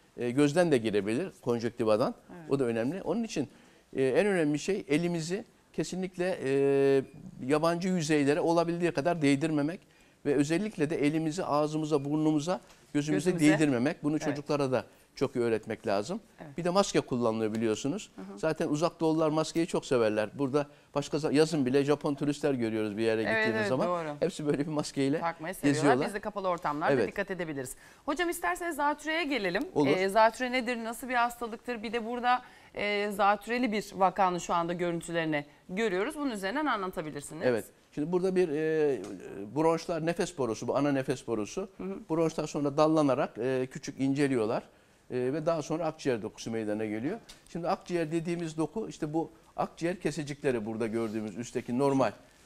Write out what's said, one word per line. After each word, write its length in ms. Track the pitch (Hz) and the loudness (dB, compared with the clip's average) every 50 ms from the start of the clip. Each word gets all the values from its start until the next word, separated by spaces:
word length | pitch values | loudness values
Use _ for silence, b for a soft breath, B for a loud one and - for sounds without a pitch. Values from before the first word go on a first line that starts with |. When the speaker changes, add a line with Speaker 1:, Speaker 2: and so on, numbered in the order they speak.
| _ _ _ | _ _ _
Speaker 1:
e, 140 | - 120 123 | -4 -4 0
gözden 400 | 120 139 147 143 143 180 180 165 | 2 4 4 4 4 4 4 4
de 60 | 143 | 4
girebilir 540 | 127 110 110 101 104 98 107 113 135 190 180 - - | 4 4 2 0 0 0 0 -2 -2 -4 -6 -10 -6
konjöktivadan. 720 | - 123 120 117 117 113 - - 113 110 107 107 131 123 123 - - - | -2 -2 0 0 -2 -4 -2 0 2 4 4 4 2 0 -2 -6 -14 -20
Speaker 2:
Evet. 220 | - 175 160 151 | -18 -16 -4 -2
Speaker 1:
O 80 | 139 139 | 0 0
da 40 | 131 | 2
önemli. 380 | 117 113 113 117 135 175 196 | 0 0 0 -2 -2 -4 -4
Onun 220 | - - 175 233 226 | -4 -4 -2 -2 -4
için, 240 | - - 160 123 - B B B B B B B _ - | -4 -4 -6 -6 -6 B B B B B B B _ -2
e, 80 | 131 135 | 0 2
en 220 | 131 120 156 202 | 4 4 4 4
önemli 340 | 208 190 175 156 147 147 143 | 4 2 2 2 2 0 -2
şey 260 | - - 190 196 - | -2 -4 -4 -4 -2
elimizi 580 | - 143 160 170 175 175 170 156 165 185 220 - - _ _ _ _ - | 0 0 0 2 0 -2 -2 -4 -4 -6 -6 -8 -12 _ _ _ _ -6
kesinlikle, 680 | - 156 - 185 180 185 185 - 170 175 190 180 - 123 | -6 -6 -4 -4 -6 -6 -6 -4 -2 -2 -2 -2 -2 0
e, 600 | 135 139 139 139 139 139 139 139 139 139 135 127 - - - - - - - 123 | 0 2 4 4 4 4 6 6 6 6 4 2 0 -6 -18 -18 -16 -12 -8 -2
yabancı 420 | 127 147 151 165 165 170 170 185 185 | 0 2 2 2 2 0 0 0 0
yüzeylere 500 | 185 175 151 156 156 147 139 139 147 175 | 0 0 2 2 4 4 4 4 2 4
olabildiği 520 | 151 165 170 170 170 170 170 170 175 165 | 2 2 4 4 2 2 0 0 0 0
kadar 300 | 160 143 139 170 175 165 | 0 0 0 0 0 2
değdirmemek 580 | 147 143 143 135 156 160 156 147 139 156 185 - - b b b b b b b - | 4 4 4 4 2 0 0 0 0 -2 -4 -8 -14 b b b b b b b -2
ve 100 | 143 135 | 2 2
özellikle 540 | 143 143 147 165 175 214 214 - 180 147 151 | 2 2 2 2 0 0 -2 -2 -2 -2 -2
de 160 | 170 120 143 | 0 0 0
elimizi 400 | 147 156 160 160 156 151 185 - | 2 2 0 0 -2 -2 -4 -2
ağzımıza, 600 | 147 143 147 151 151 156 156 156 151 160 139 135 | 0 2 2 2 0 0 -2 0 2 0 0 2
burnumuza, 560 | 143 151 156 156 156 156 147 147 175 190 233 B B B B B - - | 0 0 2 4 4 2 2 2 0 -2 -4 B B B B B -4 -2
gözümüze 380 | 147 143 151 175 170 151 180 | -2 0 2 0 2 2 2
Speaker 2:
Gözümüze. 220 | 170 170 147 151 156 151 | 2 6 6 6 6 6
Speaker 1:
değdirmemek. 440 | 156 147 131 117 123 147 - - 143 | 4 4 4 2 2 0 0 -2 -2
Bunu 100 | 147 156 | -2 -2
Speaker 2:
Evet. 120 | 147 156 | 0 0
Speaker 1:
çocuklara 460 | 151 135 147 - - 147 143 139 127 | -2 -4 -4 -2 -2 0 0 2 2
da 140 | 127 110 95 b b b b b _ | 0 0 -2 b b b b b _
çok 200 | - 135 123 - | -2 -2 0 0
iyi 40 | 123 | 0
öğretmek 480 | 117 117 110 107 110 113 110 - - | 2 2 2 0 0 -4 -8 -4 -2
lazım. 320 | 110 98 101 107 147 190 226 - - _ - | 0 0 0 0 -2 -6 -8 -8 -14 _ -20
Speaker 2:
Evet. 180 | 170 147 139 | -18 -12 -8
Speaker 1:
Bir 60 | - 165 | -4 -2
de 60 | 175 | 2
maske 300 | 175 202 196 - - 156 | 4 4 4 4 2 0
kullanılıyor 540 | - - 135 120 120 113 110 110 110 107 110 | 0 2 0 2 2 2 2 2 0 0 0
biliyorsunuz. 560 | 110 113 110 107 - - 135 170 214 - - _ | 0 0 0 0 0 -2 -4 -4 -4 -8 -12 _
Speaker 2:
Hı 60 | - | -16
hı. 180 | 190 196 196 202 | -14 -14 -8 -4
Speaker 1:
Zaten 280 | 156 160 156 - 175 | -2 -2 -2 -2 -2
uzak 320 | - 147 147 175 160 - - | -2 0 0 0 0 0 0
doğulular 300 | 165 160 156 160 160 156 | 0 2 2 2 2 2
maskeyi 380 | 151 160 156 - - 165 165 | 2 0 -2 0 0 -2 -2
çok 180 | - - 165 - | 0 -2 -4 -2
severler. 440 | - 139 120 113 107 107 107 107 101 - | 0 2 4 4 4 2 2 0 -2 -2
Burada 340 | 127 143 131 139 147 143 B B B B B - | -4 -2 0 0 0 -2 B B B B B -4
başka 220 | 143 139 - - | -4 -4 -2 -2
za-, 160 | 147 151 139 127 | -2 0 4 4
yazın 320 | 147 160 156 170 151 127 | 4 4 4 4 2 2
bile 180 | 123 131 143 139 | 4 4 4 4
Japon 320 | 143 147 143 - 156 143 | 4 2 2 0 -2 -2
turistler 380 | - 147 143 143 - - 147 139 | -2 -2 -2 -2 0 0 0 0
görüyoruz 440 | 123 113 110 110 110 107 107 98 | 0 0 0 0 0 -2 -2 -2
bir 60 | 107 113 | 0 2
yere 180 | 113 110 113 | 2 2 2
Speaker 2:
Evet, 140 | 110 - 220 | 2 0 0
Speaker 1:
gittiğimiz 240 | 220 220 220 220 220 | 2 2 0 0 0
Speaker 2:
evet, 80 | 214 | 0
Speaker 1:
zaman. 200 | 202 131 139 - | 0 0 0 0
Speaker 2:
doğru. 280 | 180 180 170 165 151 147 143 | 0 0 -2 -4 -6 -4 -2
Speaker 1:
Hepsi 260 | 160 165 - - 151 | -2 -2 -2 -2 -2
böyle 140 | 147 151 131 | 0 0 0
bir 120 | 143 156 | -2 -2
maskeyle 480 | 151 147 151 - - 143 135 135 147 165 | -2 -4 -4 -2 -2 0 0 2 0 0
Speaker 2:
Takmayı 360 | 165 170 160 - 156 175 190 | -2 -4 -4 -6 -8 -10 -6
seviyorlar. 260 | - - 147 139 - | 0 0 2 2 4
Speaker 1:
geziyorlar. 260 | 143 143 - 135 156 | 4 4 4 4 2
Speaker 2:
Biz 60 | 226 196 | -2 -4
de 60 | 208 | -6
kapalı 280 | - 214 - 202 190 | -8 -8 -6 -4 -2
ortamlarda 460 | 185 175 165 - 156 147 147 170 - 143 | -2 -2 -2 -2 -4 -2 0 2 2 2
Speaker 1:
Evet. 140 | 123 101 | 4 2
Speaker 2:
dikkat 240 | - - 202 190 - | 0 -2 -4 -4 -4
edebiliriz. 440 | 190 175 175 156 147 139 127 123 - B B B B B B | -4 -6 -6 -6 -6 -6 -8 -8 -12 B B B B B B
Hocam 240 | 269 320 - 349 339 | -4 -2 -2 -2 -2
isterseniz 460 | 339 339 359 349 359 349 349 349 302 | -2 -2 -2 -4 -2 -2 -4 -6 -4
zatürreye 480 | 262 285 294 302 294 - 311 311 330 349 | -2 0 0 -2 -2 -4 -4 -2 -2 0
gelelim. 400 | 269 285 226 196 175 170 214 302 370 - | -2 -2 0 0 0 -2 -2 -4 -2 0
Speaker 1:
Olur. 120 | 143 147 | 2 4
Speaker 2:
Ee, 220 | 135 151 185 190 196 | 4 4 2 2 2
zatüre 420 | 190 220 220 226 233 - 254 247 | 4 6 6 6 4 0 -4 -2
nedir, 320 | 247 262 226 247 247 226 226 | -2 -2 -2 -2 -4 -4 -6
nasıl 260 | 226 240 - 269 240 | -8 -8 -8 -6 -2
bir 60 | 254 | 0
hastalıktır? 680 | 240 233 240 240 - 240 226 233 226 - 247 247 214 220 | 0 0 0 -2 -6 -8 -8 -8 -8 -8 -8 -8 -6 -6
Bir 100 | 226 214 | -6 -4
de 120 | 233 214 | -4 -4
burada, 360 | 226 247 240 233 247 247 247 B B B B B B - | -4 -6 -2 0 2 0 0 B B B B B B -8
e, 360 | - 202 208 208 202 208 208 | -4 -2 -2 0 0 -2 -2
zatürreli 600 | 202 196 202 202 208 208 - 220 233 247 254 226 | 0 2 2 2 2 0 -2 -4 -2 -2 0 0
bir 200 | 208 202 - - - | -2 -2 -4 -6 0
vakanın 420 | 180 190 180 175 208 190 180 180 | 2 2 2 4 4 2 2 2
şu 160 | 170 - - 190 | 0 -2 -2 0
anda 200 | 170 170 170 175 | 0 0 -2 -2
görüntülerini 720 | 170 175 175 170 170 170 - 170 170 160 156 156 143 147 B B B B - | -2 -2 -2 -2 -4 -4 -4 -2 -2 0 0 0 -2 -2 B B B B -8
görüyoruz. 460 | 180 202 226 208 175 185 214 285 - | -4 -2 0 0 0 0 -2 -2 -4
Bunun 160 | 302 285 269 | -4 -4 -4
üzerinden 340 | 220 196 190 190 233 302 302 | -4 -4 -4 -4 -2 -2 0
anlatabilirsiniz. 760 | 277 233 202 190 185 - 190 160 151 139 143 - - 156 160 202 | 0 0 -2 -2 -4 -6 -6 -8 -8 -8 -10 -12 -10 -8 -2 2
Speaker 1:
Evet. 200 | 127 120 107 98 - b b b b - | 2 2 2 -2 -8 b b b b -6
Şimdi 160 | 143 151 170 | -4 -2 0
burada 240 | 180 180 180 190 185 | 0 0 2 2 2
bir, 140 | 180 185 165 | 2 2 2
e, 520 | 143 156 156 160 160 156 151 147 131 101 95 104 101 - 62 - - 98 101 107 117 | 0 0 0 0 2 2 2 2 2 0 -4 -8 -10 -12 -12 -12 -10 -10 -10 -4 -2
bronşlar 500 | 147 156 165 165 165 - - 170 160 160 | 2 2 4 2 2 0 -4 -4 -2 -2
nefes 320 | 165 170 - - - - | -2 -2 -2 -2 -4 -2
borusu, 300 | 139 127 113 107 - 123 | -2 -2 -2 -2 -2 -2
bu 80 | 120 101 | -2 0
ana 160 | 135 143 147 | 2 2 2
nefes 360 | 139 135 131 - 131 127 - | 2 0 0 -2 -4 -4 -4
borusu. 420 | 120 113 107 104 98 - 185 202 - - | -4 -4 -2 -4 -4 -6 -8 -8 -8 -10
Speaker 2:
Hı 60 | - 190 | -10 -8
hı. 120 | 190 196 - 226 - | -8 -8 -8 -6 -2
Speaker 1:
Bronşlar 380 | 160 170 165 160 - - 151 | 0 0 0 0 0 -2 -6
sonra 300 | - - 156 143 143 139 | -4 -4 -2 -2 0 4
dallanarak, 600 | 151 151 156 160 156 147 139 123 139 170 - - | 4 4 6 6 6 4 4 4 2 0 -2 -4
e, 300 | 104 120 131 131 127 131 127 | -4 -2 0 0 0 -2 -4
küçük 280 | - 160 - 147 - - | -6 -10 -12 -10 -6 -2
inceliyorlar. 640 | 135 135 135 143 147 139 135 117 107 107 127 202 - - b b b b b b b - | -2 0 2 2 2 2 2 2 0 0 -2 -4 -6 -10 b b b b b b b -8
E, 220 | 123 127 123 131 143 | -4 -4 -2 -2 -2
ve 120 | 165 156 | -2 -2
daha 160 | 165 165 156 | -2 -2 -2
sonra 240 | 139 - 156 170 165 | -2 -4 -4 -2 -2
akciğer 360 | 156 151 - - 139 120 110 | -4 -6 -4 -2 -2 0 0
dokusu 300 | 104 104 - - - 120 | -2 -8 -10 -10 -8 -6
meydana 340 | 113 113 110 104 104 107 110 | -4 -4 -2 -2 -2 -2 -2
geliyor. 340 | 107 104 110 120 156 214 226 B B B B B - | -4 -4 -4 -4 -4 -6 -6 B B B B B -12
Şimdi 160 | - 175 170 | -10 -6 -4
akciğer 440 | 160 196 - - - 175 170 160 151 | -4 -4 -4 -4 -4 -4 -4 -2 -2
dediğimiz 460 | 165 170 156 175 170 175 170 156 156 | -4 -4 -2 -4 -4 -4 -6 -6 -4
doku, 320 | 160 156 147 - 151 147 - | -4 -4 -4 -4 -6 -8 -8
işte 240 | - - 160 151 151 | -8 -8 -6 -4 -2
bu 180 | 165 156 - B B B B B | -4 -4 -4 B B B B B
akciğer 420 | - 180 - - - 165 175 190 190 | -6 -6 -6 -4 -4 -4 -4 -4 -2
kesecikleri 640 | - 160 143 160 147 139 143 - - 139 120 117 104 | -4 -4 -4 -4 -6 -8 -8 -2 0 0 0 0 -2
burada 220 | 113 113 107 117 | -4 -4 -2 -2
gördüğümüz 500 | 107 107 117 113 110 107 110 107 107 87 | -2 0 -2 -2 -2 -2 -4 -4 -6 -6
üstteki 420 | 110 117 - - 127 - - 120 127 | -8 -8 -6 -6 -6 -4 -2 0 2
normal. 320 | 143 139 139 135 123 104 - - b b b b b | 2 4 4 4 2 2 0 -4 b b b b b